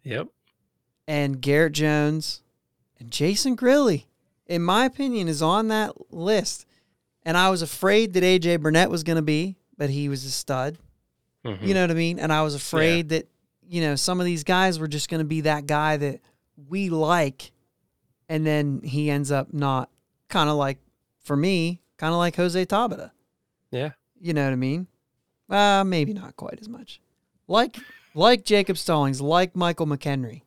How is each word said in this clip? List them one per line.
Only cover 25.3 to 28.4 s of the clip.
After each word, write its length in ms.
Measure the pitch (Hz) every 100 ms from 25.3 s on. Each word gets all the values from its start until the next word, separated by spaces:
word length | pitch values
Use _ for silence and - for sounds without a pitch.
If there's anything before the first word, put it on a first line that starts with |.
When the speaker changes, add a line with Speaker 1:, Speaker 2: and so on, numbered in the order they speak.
| _ _
Speaker 2:
Uh, 320 | 196 202 196
maybe 280 | 196 180 147
not 220 | 202 185 -
quite 240 | - -
as 80 | 214
much. 320 | 240 254 - _ _ _ _ _
Like, 280 | 196 247 - - - _
like 300 | 151 196 247